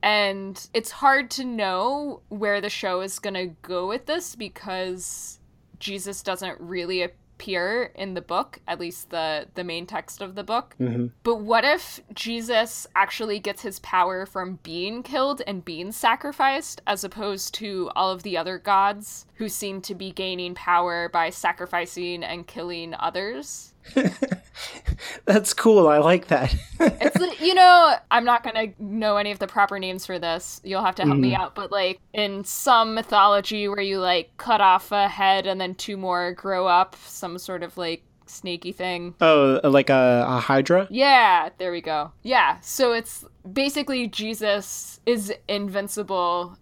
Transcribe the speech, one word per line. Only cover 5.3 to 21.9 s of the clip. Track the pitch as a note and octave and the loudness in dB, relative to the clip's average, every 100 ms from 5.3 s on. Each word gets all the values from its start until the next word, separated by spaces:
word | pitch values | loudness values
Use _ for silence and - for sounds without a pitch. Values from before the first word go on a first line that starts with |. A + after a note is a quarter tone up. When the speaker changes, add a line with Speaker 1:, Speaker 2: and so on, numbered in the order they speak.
| - _ _ _ - | -18 _ _ _ -14
Speaker 1:
Jesus | - G3 G3 F#3+ | -10 -10 -10 -8
doesn't | - F#3 F#3 - | -6 -6 -6 -10
really | E3+ F3+ F3 F#3 | -8 -8 -4 -2
appear | F3 _ _ _ - F#3 F3+ A#3 B3 | -4 _ _ _ -6 -4 -2 -2 -4
in | - G3 | -6 -8
the | F3+ | -8
book, | D#3+ F3 - - - | -4 -4 -4 -10 -10
at | F3 | -8
least | E3+ F3 - | -8 -10 -10
the, | E3+ D#3+ D3+ - | -6 -4 -4 -6
the | - | -10
main | F3 E3 F3+ | -8 -8 -8
text | G3+ - - | -10 -10 -14
of | G3 | -12
the | F#3+ | -12
book. | G3 A3+ - _ | -4 -4 -4 _
Speaker 2:
Mm-hmm. | B2+ A#2+ B2 - | -4 -2 -6 -4
Speaker 1:
But | A#3 A#3 | -2 -2
what | G#3 A3+ | 2 2
if | C4 E4 - - _ | 4 0 -2 -18 _
Jesus | G#3 A#3 A#3 A3+ A#3 A3+ - - - | -12 -8 -8 -2 0 0 -6 -4 0
actually | G3 - A3 G#3 | 0 -2 -6 -6
gets | G3+ G3 | -6 -8
his | A3+ F#3+ | -10 -12
power | - F#3 F3+ F#3 G3 | -4 0 0 -2 -8
from | F#3+ F#3 F#3+ | -8 -8 -10
being | - E3 F#3 A#3 | -10 -8 -6 -8
killed | B3 C4+ C4 C#4 - | -8 -2 -2 -2 -6
and | G3 | -10
being | F3 D#3+ F3+ | -10 -12 -10
sacrificed, | A3 A#3+ B3+ C#4+ C#4+ C4+ C4+ - - - | -2 0 0 -4 0 0 0 -6 -10 -6
as | G3+ | -6
opposed | G3 G#3+ G#3 G3 - | -6 -8 -8 -6 -8
to | - G#3+ F#3+ E3+ | -8 -8 -6 -6
all | - F#3+ | -2 -2
of | F#3 | -2
the | G3 F3 | -6 -6
other | E3 F#3 | -4 -6
gods | - G3 G3 G#3 G#3 - - | 0 2 2 0 -12 -18 -20
who | _ A3 | _ -8
seem | - G3+ F#3+ | -6 -8 -10
to | F#3 | -10
be | F#3 F#3+ | -10 -10
gaining | F3+ F#3+ F3+ F3+ | -8 -6 -6 -8
power | F3+ - F3 F3 E3+ E3+ | -8 2 2 2 -2 -2
by | E3+ E3 | 0 -2
sacrificing | - F3+ E3+ F3+ F3 F3 | -2 -4 -2 -4 -4 -4